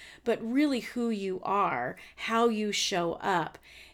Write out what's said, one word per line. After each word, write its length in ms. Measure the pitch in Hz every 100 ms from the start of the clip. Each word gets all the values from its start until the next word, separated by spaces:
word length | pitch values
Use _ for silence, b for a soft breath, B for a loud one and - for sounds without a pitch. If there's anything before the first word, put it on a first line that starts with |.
| B B
but 160 | - 226
really 400 | 226 254 302 254
who 280 | - 240 233
you 320 | 214 190 185
are, 540 | - 202 180 131 123 - B -
how 300 | - 226 233
you 240 | 214 208
show 420 | 196 - 190 170
up. 440 | - - 180 156 - B B B